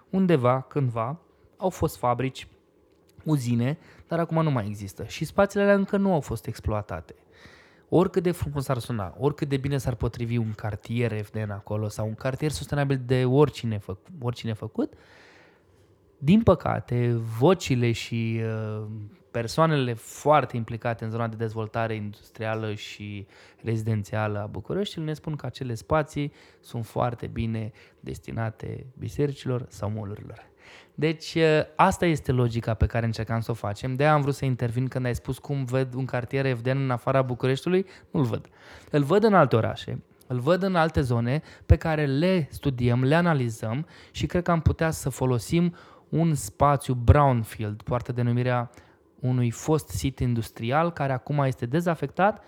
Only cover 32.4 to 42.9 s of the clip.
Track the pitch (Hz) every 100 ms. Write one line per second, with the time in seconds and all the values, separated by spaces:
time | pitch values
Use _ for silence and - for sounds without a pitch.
32.4 | 120 117 113 110 - 117 113 110 110 113
33.4 | 113 120 104 104 127 127 147 151 139 135
34.4 | 135 123 120 113 131 131 127 117 - 131
35.4 | - 143 127 131 131 123 131 127 117 135
36.4 | 135 123 117 135 135 123 - 135 127 123
37.4 | 131 135 - 185 190 - - 180 127 107
38.4 | - - - - - 147 139 196 220 196
39.4 | 139 113 107 - - 117 - _ - 127
40.4 | 123 185 190 180 160 165 131 120 117 143
41.4 | - - - 165 165 156 147 135 175 185
42.4 | 139 - 143 123 120